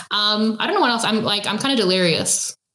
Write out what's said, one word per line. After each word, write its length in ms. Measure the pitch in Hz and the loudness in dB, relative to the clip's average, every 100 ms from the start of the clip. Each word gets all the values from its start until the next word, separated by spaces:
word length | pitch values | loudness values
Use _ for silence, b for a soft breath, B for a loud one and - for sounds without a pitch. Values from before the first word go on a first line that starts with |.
| B | B
Um, 460 | 202 208 214 220 220 | -4 -2 0 0 -2
I 80 | 330 | -2
don't 80 | |
know 60 | 403 | 0
what 100 | 277 | 2
else. 140 | 226 | 0
I'm, 180 | 190 220 | 0 -2
like, 240 | - 208 - | 0 0 0
I'm 120 | 208 | 0
kinda 180 | 262 269 | 0 2
delirious 800 | 185 185 180 156 - - - - _ | 2 2 2 2 0 -2 -4 -10 _